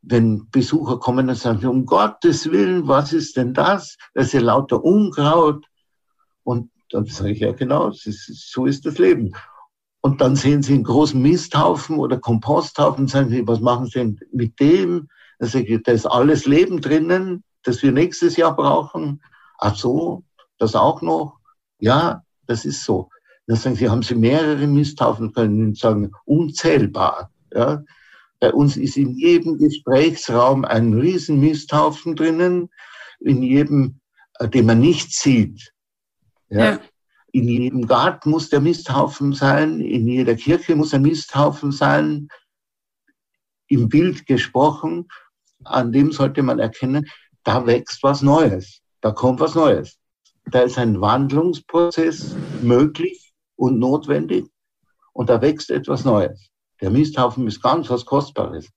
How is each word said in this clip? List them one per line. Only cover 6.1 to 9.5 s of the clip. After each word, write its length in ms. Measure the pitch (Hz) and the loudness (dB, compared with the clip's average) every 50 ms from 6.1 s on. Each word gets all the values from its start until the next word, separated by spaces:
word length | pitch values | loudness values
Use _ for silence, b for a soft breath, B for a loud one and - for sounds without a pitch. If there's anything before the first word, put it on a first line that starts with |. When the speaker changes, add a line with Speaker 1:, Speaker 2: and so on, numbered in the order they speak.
| _ _ _ _ _ _ _ | _ _ _ _ _ _ _
Speaker 1:
Und 260 | 131 120 117 117 - _ _ _ _ | -6 -4 -4 -6 -8 _ _ _ _
dann 160 | - - 107 | -6 -6 -6
sage 260 | - - - 104 101 | -6 -6 -6 -4 -4
ich, 80 | 104 104 | -4 -2
„Ja, 120 | 110 101 - | -4 -4 -4
genau, 360 | - 131 127 139 - - 104 | -4 -4 -2 0 0 0 -2
das 160 | - - - | -6 -8 -12
ist, 440 | 107 104 - - - 113 - - - | -14 -14 -14 -16 -20 -20 -20 -20 -12
so 140 | - 127 127 | -8 -4 -2
ist 200 | 135 139 139 - | -2 -2 -4 -6
das 120 | 160 147 | -8 0
Leben.“ 360 | 175 180 190 170 123 113 95 B B B B | 2 4 4 4 2 0 -8 B B B B